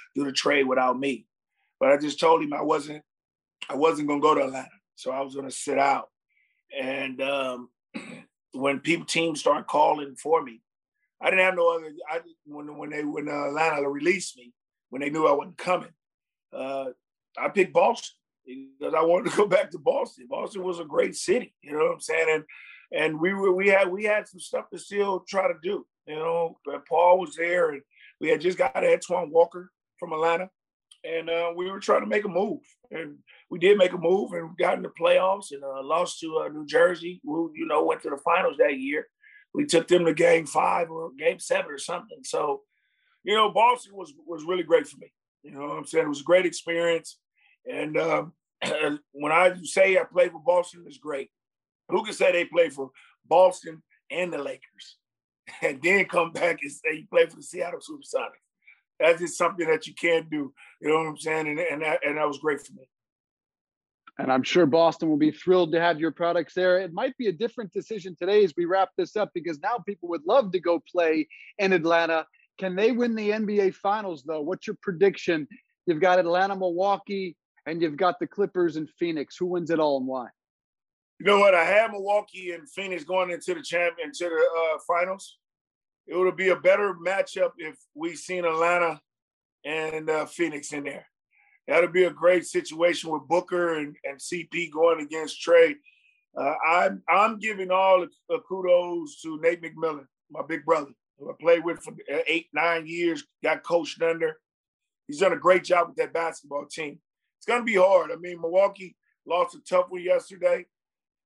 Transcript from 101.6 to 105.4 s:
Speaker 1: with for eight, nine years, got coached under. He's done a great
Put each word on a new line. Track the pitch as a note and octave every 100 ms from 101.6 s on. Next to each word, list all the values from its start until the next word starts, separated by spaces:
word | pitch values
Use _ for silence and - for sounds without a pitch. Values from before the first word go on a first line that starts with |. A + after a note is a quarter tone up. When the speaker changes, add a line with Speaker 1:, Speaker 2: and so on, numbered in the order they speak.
Speaker 1:
with | E3 D#3
for | - - - D3 D#3+
eight, | E3 -
nine | D3 E3 E3 D#3+
years, | E3+ F3 D3+ - _
got | D3+ D#3
coached | - E3+ D3 -
under. | E3 E3 D#3+ D#3 _ _ _ _ _ _ -
He's | D3
done | F#3
a |
great | D#3